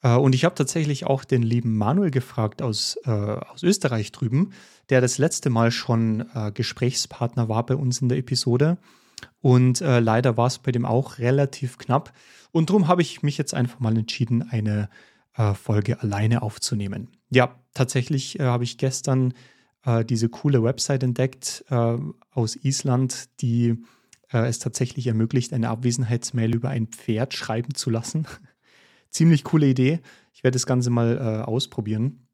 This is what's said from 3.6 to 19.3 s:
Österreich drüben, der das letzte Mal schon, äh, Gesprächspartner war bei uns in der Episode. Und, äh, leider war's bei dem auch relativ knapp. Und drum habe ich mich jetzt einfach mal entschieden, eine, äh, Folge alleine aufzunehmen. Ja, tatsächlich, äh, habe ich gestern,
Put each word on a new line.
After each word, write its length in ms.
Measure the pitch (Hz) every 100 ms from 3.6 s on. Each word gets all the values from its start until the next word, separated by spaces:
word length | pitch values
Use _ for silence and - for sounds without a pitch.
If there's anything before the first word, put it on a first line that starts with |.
Österreich 500 | 175 208 143 117 104
drüben, 380 | - 117 127 196 - - _ _
der 100 | 131
das 160 | 123 -
letzte 320 | 151 - 147
Mal 220 | 117 117
schon, 580 | 117 - 117 113 110 113
äh, 180 | 120 107
Gesprächspartner 960 | 104 113 - 123 127 - - 117 - 113
war 160 | 110
bei 120 | 117 127
uns 260 | 135 123
in 80 | 131
der 80 | 139
Episode. 580 | 131 127 - 123 147 175 _ _ _ - - _
Und, 400 | - 127 127 120
äh, 200 | 156 123
leider 360 | 113 113 127 120
war's 220 | 120 -
bei 140 | -
dem 120 | 120
auch 340 | 117 117 135 -
relativ 600 | 120 135 139 - 127 -
knapp. 340 | - 127 - _ - - _
Und 180 | 165 160
drum 180 | 202 165
habe 140 | 180
ich 200 | 170 -
mich 160 | 147 -
jetzt 160 | 143
einfach 260 | - 123 -
mal 160 | 113 113
entschieden, 460 | 110 - 117 117
eine, 460 | - 117 107 104 104 - _ _ _
äh, 200 | - 104
Folge 460 | 98 - 107 104 117
alleine 420 | 110 101 110 117
aufzunehmen. 680 | 110 - - 107 101 98 113 _ _
Ja, 300 | 123 123 - _
tatsächlich, 680 | - 123 131 120 143 - -
äh, 40 |
habe 200 | 135 120
ich 140 | 120 -
gestern, 560 | 135 131 - 131 127